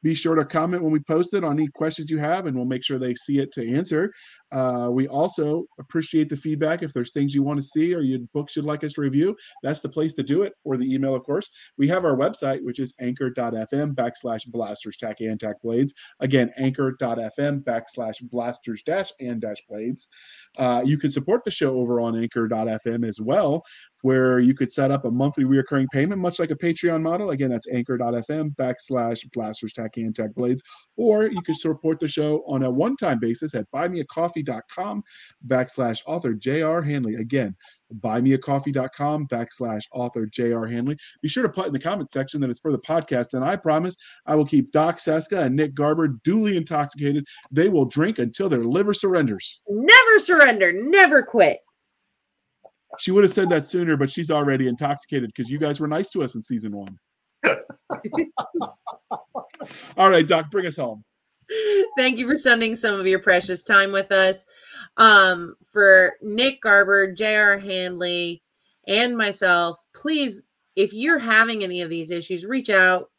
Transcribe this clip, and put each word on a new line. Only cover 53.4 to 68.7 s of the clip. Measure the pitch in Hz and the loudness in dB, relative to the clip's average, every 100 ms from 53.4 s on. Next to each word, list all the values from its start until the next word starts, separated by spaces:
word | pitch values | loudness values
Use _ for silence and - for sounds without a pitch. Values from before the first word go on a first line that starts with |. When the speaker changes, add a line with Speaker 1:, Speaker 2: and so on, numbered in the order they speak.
| 185 | 2
Speaker 1:
that | 170 143 | 2 0
sooner, | 180 170 147 | -4 0 0
but | 139 | 0
she's | 156 160 | -4 -2
already | 151 143 135 127 | 0 2 0 0
intoxicated | 120 147 - - 143 120 | -2 -4 -4 -4 -4 -4
'cause | - 117 | -6 -6
you | 147 | -2
guys | 151 143 | -2 -2
were | 151 | -4
nice | 156 196 | -4 -4
to | 196 | -4
us | 135 | -4
in | 117 | -6
season | - 120 107 | -8 -6 -6
one. | 101 98 98 _ _ _ _ | -10 -14 -18 _ _ _ _
<laughs> | 233 - - - _ - - - 320 - - 349 254 - - 233 _ - - - - - - - - - | -2 -2 -8 -20 _ -12 -8 -6 -6 -6 -10 -8 -12 -12 -18 -18 _ -14 -12 -14 -14 -18 -18 -18 -16 4
All | 190 | 8
right, | 180 156 | 8 6
Doc, | 170 156 | 2 0
bring | 202 180 | -4 -4
us | 156 | -6
home. | 127 107 - _ _ _ _ 440 440 403 392 415 | -8 -8 -18 _ _ _ _ -4 2 2 2 2
Speaker 2:
Thank | 254 240 | 0 0
you | 247 | -2
for | 294 | 0
spending | 262 233 226 | 4 2 2
some | 226 220 202 | -2 -2 0
of | 185 | 0
your | 190 | 0
precious | 202 180 185 180 | 4 2 2 -8
time | - 202 196 | 4 6 6
with | 196 196 | 0 0
us. | 196 190 190 - _ - - - - | 2 4 0 -8 _ -20 -20 -16 6
Um, | 220 208 190 180 170 - _ | 8 10 8 4 -6 -16 _
for | 208 196 190 185 - | 4 10 10 8 0
Nick | 214 214 262 269 | -6 0 0 0
Garber, | 226 202 190 196 190 | 4 4 6 4 2
J | 180 214 214 | 0 0 2
R | 208 196 | 4 2
Handley, | 196 185 180 180 180 175 175 170 _ _ _ | -2 -4 -4 -4 -4 -2 -4 -8 _ _ _